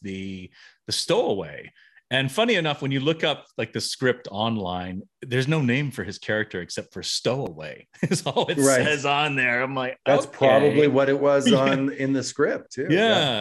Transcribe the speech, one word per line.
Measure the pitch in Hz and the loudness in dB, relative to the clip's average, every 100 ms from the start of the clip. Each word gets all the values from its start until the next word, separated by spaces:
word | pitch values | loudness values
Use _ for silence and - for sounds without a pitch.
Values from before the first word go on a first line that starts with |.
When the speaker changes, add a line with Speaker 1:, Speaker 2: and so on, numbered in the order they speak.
Speaker 1:
the, | 101 95 95 95 92 _ - _ - | -10 -8 -8 -10 -14 _ -20 _ -8
the | |
stowaway. | - - 190 254 98 78 69 - _ _ _ - | -6 0 0 0 -4 -6 -12 -18 _ _ _ -4
And | 131 135 | -2 -2
funny | - 233 202 | 0 2 2
enough, | 156 143 | 0 -2
when | 135 | -2
you | 139 | -2
look | 139 160 | 0 0
up, | 160 139 - - | -2 -4 -8 -8
like, | 113 | -6
the | 113 | -4
script | - - 131 123 - | -6 -2 0 0 -4
online, | 98 113 110 90 87 90 92 - _ | -2 -2 -2 -4 -6 -6 -10 -14 _
there's | 135 123 131 | -4 -2 0
no | 160 | 0
name | 127 127 143 | 2 0 -2
for | 113 | -6
his | 95 92 | -8 -8
character | - 107 107 95 | -4 -2 -2 -6
except | 85 - 98 | -10 -12 -12
for | 95 | -10
Stowaway | - - - 131 123 78 78 - - | -6 -4 -2 -4 -6 -10 -14 -16 -18
<laughs> | - | -6
is | - - 143 | -4 -2 -2
all | 131 185 | -2 -2
it | 160 | 2
Speaker 2:
Right. | 139 131 | 4 4
Speaker 1:
says | 127 147 139 | 2 0 0
on | 143 151 139 | 0 0 0
there. | 123 120 | 0 0
I'm | 131 135 | -2 -4
like, | 131 131 - | -6 -6 0
Speaker 2:
That's | 143 - | 2 0
Speaker 1:
"Okay." | - | 2
Speaker 2:
probably | 135 135 147 143 147 | 4 6 6 4 4
what | 131 135 | 4 4
it | 139 | 4
was | 143 143 240 | 4 4 6
Speaker 1:
<laughs> | |
Yeah. | 139 | 4
Speaker 2:
on | 135 135 139 | 4 2 -2
in | 135 135 | -2 -2
the | 135 | -2
script | 131 - 160 185 - | -2 -2 -2 -2 -8
too. | - 147 | -8 0
Speaker 1:
Yeah, | 170 226 196 147 110 | 2 4 2 2 0